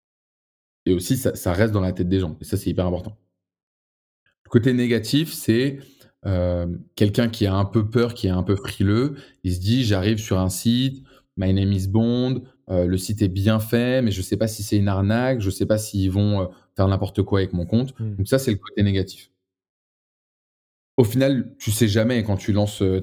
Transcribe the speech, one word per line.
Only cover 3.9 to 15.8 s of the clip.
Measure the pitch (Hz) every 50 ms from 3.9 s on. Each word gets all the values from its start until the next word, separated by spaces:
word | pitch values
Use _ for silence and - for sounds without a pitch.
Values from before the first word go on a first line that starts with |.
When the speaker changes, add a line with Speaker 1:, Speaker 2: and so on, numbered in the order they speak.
| _ _ _ _ _ _ _ _ _ _ _
Speaker 1:
Le | -
côté | - 123 107 131
négatif, | 123 123 123 120 117 110 104 110 - 147 165 160
c'est, | - - - - 110 120 131 143 139 - - - _ _ - _ _ _ -
heu, | 98 95 90 90 90 87 87 87 87 87 87 - - _
quelqu'un | - 113 104 101 - 120 113
qui | 110 - 104
a | 98 95
un | 98 101
peu | 101 - 113 104 107
peur, | - 120 117 117 113
qui | - -
est | 95
un | 90 92
peu | 90 - 101
frileux, | 95 - - - - 98 98 104 113 131 147 151 - - - _ _ -
il | 92 90
se | 87
dit : « | 90 104 117 131 127
J'arrive | 107 101 92 92 107 113 107
sur | 110 - 101 92
un | 92 92
site, | - - - 117 117 123 131 135 135 - - - - _ _ _ _
My | - 95 95 95
Name | 98 98 98
is | 101 95 95 95
Bond, | 98 110 113 117 120 123 127 127 131 120 - - _ _ _ -
heu, | 92 90 90
le | 90 92 92
site | - - 110 104
est | 107 95
bien | 90 98 98 107 110 110
fait, | 107 - 120 120 120 127 127 131
mais | 123 110
je | 95 90
sais | 92 - 104
pas | 98 110 110
si | 107 -
c'est | 104 - 110
une | 104 101 101
arnaque, | 98 95 98 98 110 117 127 131 131 120
je | 101 98
sais | 95 - 101
pas | - 107
s'ils | 107